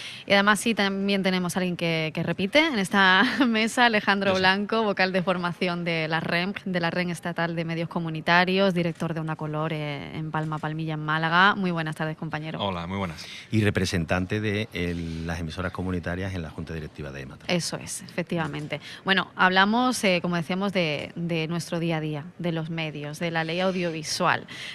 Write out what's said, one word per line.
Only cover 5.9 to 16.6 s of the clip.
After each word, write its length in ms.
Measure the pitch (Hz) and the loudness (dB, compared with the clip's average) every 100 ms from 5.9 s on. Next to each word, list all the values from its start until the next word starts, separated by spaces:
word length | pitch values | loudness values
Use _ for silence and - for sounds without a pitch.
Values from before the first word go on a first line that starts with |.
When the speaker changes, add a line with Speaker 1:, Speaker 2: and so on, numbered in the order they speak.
| 165 156 | -2 0
Speaker 1:
la 100 | 160 | -2
renc, 420 | 170 170 185 202 | 0 0 0 -4
de 160 | 196 180 | -4 0
la 100 | 170 | 0
Red 200 | 175 180 | 0 -2
Estatal 440 | 170 175 170 170 | -4 -4 -2 -2
de 100 | 170 | -2
Medios 240 | 165 165 165 | -2 -2 -4
Comunitarios, 840 | - 165 160 151 170 180 190 196 | -4 -4 -2 4 6 6 4 4
director 400 | 175 170 160 165 | 2 0 -2 -4
de 60 | 165 | -4
Onda 160 | 160 156 | -4 -4
Color, 360 | 151 151 160 | -4 -4 -4
eh, 440 | 156 147 143 80 160 | -4 -6 -8 -8 -8
en 160 | 156 | -4
Palma, 260 | 156 156 151 | -4 -2 -4
Palmilla, 360 | 156 156 160 | -4 -4 -4
en 100 | 156 | -4
Málaga. 500 | 151 156 165 170 196 | -2 0 2 6 6
Muy 160 | 202 185 | 6 0
buenas 240 | 165 156 | 0 -2
tardes, 220 | 156 156 156 | -2 -4 -4
compañero. 440 | 160 151 156 156 | -6 -6 -6 -4
Speaker 2:
Hola, 280 | 101 87 85 | -2 -2 -4
muy 100 | 98 | -2
buenas. 260 | 92 80 - - - | -4 -6 -12 -14 -2
Speaker 3:
Y 100 | 110 | 2
representante 760 | 104 92 92 87 80 92 92 107 | 4 2 2 0 0 0 0 -2
de, 280 | 107 101 107 | -2 -2 -4
eh, 220 | - 87 87 82 82 | -4 -4 -2 -4 -6
las 140 | 82 85 | -6 -4
emisoras 320 | 80 87 90 | -6 -6 -6
comunitarias 640 | - 90 90 85 87 95 | -4 -4 -2 -4 -4 -4
en 80 | 95 | -6
la 80 | 80 | -8
Junta 240 | 82 | -8